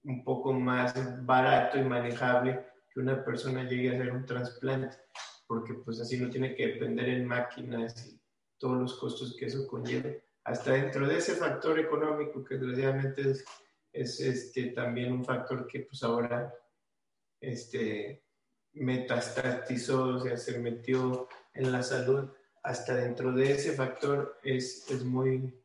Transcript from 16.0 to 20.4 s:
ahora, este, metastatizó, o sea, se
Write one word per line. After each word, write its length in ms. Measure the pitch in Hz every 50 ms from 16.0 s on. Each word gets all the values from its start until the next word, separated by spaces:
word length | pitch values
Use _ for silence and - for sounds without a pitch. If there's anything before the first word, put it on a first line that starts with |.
| 123
ahora, 520 | 117 117 120 120 120 120 123 123 - - - _ _ _ _ _ _ _ _ _ _ _ _ _ _ _ _
este, 840 | - 123 117 117 - - - 113 113 107 101 104 101 - 139 - _ _ _ _ _ _ _ _ _ _ _
metastatizó, 1400 | 151 135 127 127 127 127 - 123 117 - - - - 127 127 123 - - - 131 120 - - 131 131 131 127 123
o 40 | 123
sea, 160 | 123 127 120
se 220 | -